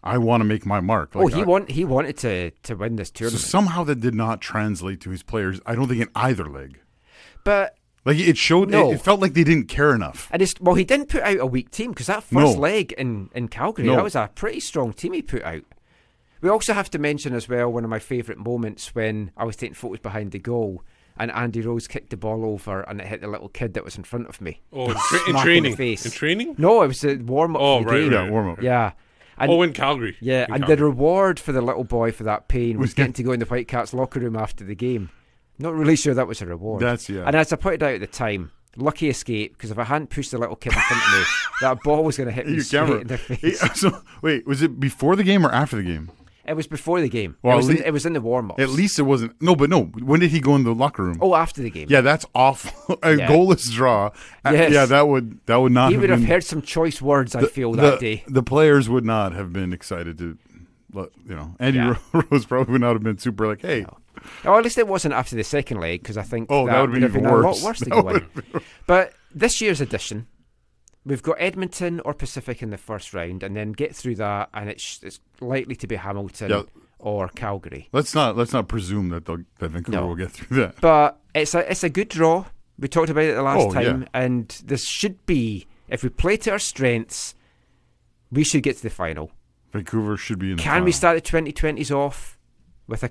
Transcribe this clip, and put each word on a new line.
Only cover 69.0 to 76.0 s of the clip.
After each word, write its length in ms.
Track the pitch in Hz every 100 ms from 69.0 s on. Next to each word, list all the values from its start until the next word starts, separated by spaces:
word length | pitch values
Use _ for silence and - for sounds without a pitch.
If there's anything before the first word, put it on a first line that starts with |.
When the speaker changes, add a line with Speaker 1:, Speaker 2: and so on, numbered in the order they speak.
| 185 _ _
Speaker 2:
this 260 | 156 226 -
year's 200 | 220 160
edition, 460 | 131 107 - 107 117 _ _ _ _ _ _ _ 139
we've 160 | 135
got 140 | 160 160
Edmonton 640 | 175 190 185 - 175 170 -
or 80 |
Pacific 500 | 147 135 - 123 120
in 60 | 117
the 60 | 101
first 360 | - 104 -
round, 300 | 98 85 92
and 120 | 95 101
then 180 | 107
get 200 | 104 151 -
through 200 | 123 107
that, 340 | 104 101 104
and 160 | 104 104
it's, 320 | - - -
it's 160 | - - _ _
likely 340 | 123 135 131 127
to 100 | 104
be 120 |
Hamilton 520 | 104